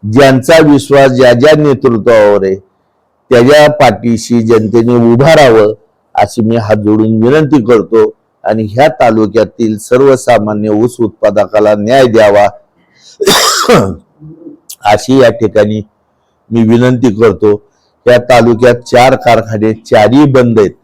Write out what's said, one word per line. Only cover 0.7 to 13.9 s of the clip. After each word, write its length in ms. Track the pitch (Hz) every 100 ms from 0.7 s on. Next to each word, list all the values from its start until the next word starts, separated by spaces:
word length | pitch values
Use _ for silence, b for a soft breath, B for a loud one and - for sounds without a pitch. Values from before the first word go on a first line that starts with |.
विश्वास 380 | 143 - 139 135
ज्या 220 | 123 123
ज्या 300 | 120 143 151
नेतृत्वावर 800 | 151 135 131 117 98 113 104 104
आहे 120 | 95 95 _ _ _ _ _ _ _
त्याच्या 400 | 120 120 147 151
पाठीशी 720 | - 131 101 117 113 - 120
जनतेने 720 | 113 113 107 117 113 120 117
उभं 140 | 117 143
राहावं 480 | 156 135 110 107 110 _ _ _
अशी 260 | - 104 -
मी 160 | 110 117
हात 200 | 107 107
जोडून 480 | 104 107 110 110
विनंती 400 | 117 147 151 143
करतो 460 | 110 117 - 113 107 - _ _
आणि 220 | - 110 107
ह्या 180 | 110 151
तालुक्यातील 920 | 156 120 110 107 107 101 - 113 107
सर्वसामान्य 920 | - 123 139 131 - 117 107 107 107
ऊस 280 | 104 120 -
उत्पादकाला 720 | 110 - 107 101 98 107 104
न्याय 300 | 104 104 135
द्यावा 420 | 127 110 104 101 101 - _ _ b b b b
<coughs> 720 | - - - - - 240 98